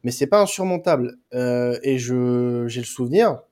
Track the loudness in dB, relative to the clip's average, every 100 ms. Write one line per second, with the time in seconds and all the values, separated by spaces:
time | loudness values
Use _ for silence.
0 | -6 -2 2 4 4 0 -2 0 2 0
1 | 0 -8 _ -4 0 0 0 -2 -2 -2
2 | 0 0 2 2 0 -2 -4 -6 -10 -6
3 | 0 2 2 0 _